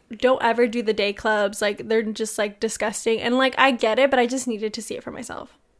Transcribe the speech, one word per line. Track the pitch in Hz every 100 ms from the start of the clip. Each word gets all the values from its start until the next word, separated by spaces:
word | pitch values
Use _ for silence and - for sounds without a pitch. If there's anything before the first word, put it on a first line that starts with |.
| _ 214
"Don't | 254 262
ever | 226 233 240
do | 240
the | 220
day | 226 202
clubs. | 202 226 214 202 214
Like, | 208 208 214
they're | 220
just, | 214 214 220 -
like, | 208 208
disgusting." | 220 - 214 202 226 220
And, | - 254
like, | 262 254
I | 269
get | 247 226 220
it, | 269
but | 254
I | 233
just | 262 254
needed | 214 214
to | 214
see | 208 -
it |
for | -
myself. | - 240 - - _ _